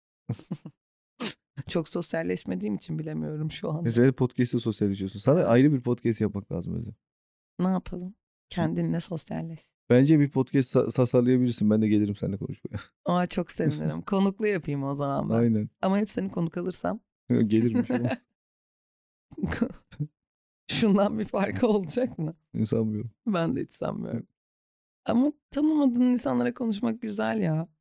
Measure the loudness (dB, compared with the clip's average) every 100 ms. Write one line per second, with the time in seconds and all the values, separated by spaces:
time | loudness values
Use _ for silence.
0 | _ _ -10 -10 -10 -12 -12 -20 _ _
1 | _ _ -8 -8 _ -16 -6 -4 -4 -6
2 | -6 -4 -4 -4 -4 -6 -6 -6 -8 -8
3 | -6 -8 -6 -6 -8 -6 -6 -4 0 4
4 | 4 4 -2 0 -2 0 -2 -2 -2 -2
5 | -6 -2 2 2 4 6 6 2 -2 -2
6 | -2 0 -2 -4 -8 -8 -6 -8 -10 -14
7 | _ _ _ _ _ -4 -2 -2 -4 -12
8 | -12 -16 _ _ _ -2 0 0 -2 -4
9 | -4 -8 -8 -10 -10 -14 _ _ 4 6
10 | 8 6 4 2 2 0 2 2 2 2
11 | 4 4 6 4 2 2 4 4 4 4
12 | 2 0 -4 -4 -6 -8 -10 -12 -12 _
13 | -2 0 0 -2 -4 -2 0 0 -4 -4
14 | -2 2 2 0 -2 -2 -4 -4 -4 -4
15 | -2 -2 0 2 4 2 -2 -4 0 0
16 | 0 -4 -4 -4 -4 -4 -6 -4 -6 -6
17 | -12 _ -2 2 4 4 2 0 0 -2
18 | -2 -4 _ _ _ _ _ _ _ _
19 | _ _ _ -8 -6 -2 -4 -4 _ -10
20 | -10 _ _ _ _ _ -6 0 4 4
21 | 2 0 -4 -2 -2 0 2 2 0 -2
22 | -4 -4 -8 -8 _ -4 0 0 0 -4
23 | -8 -8 -4 -2 0 -2 -6 -8 -8 -6
24 | -6 -8 -10 _ _ _ _ _ _ _
25 | -2 2 0 -2 _ -2 2 4 2 4
26 | 2 2 0 0 0 -2 -4 -2 -2 -4
27 | -6 -4 -2 0 0 0 -4 _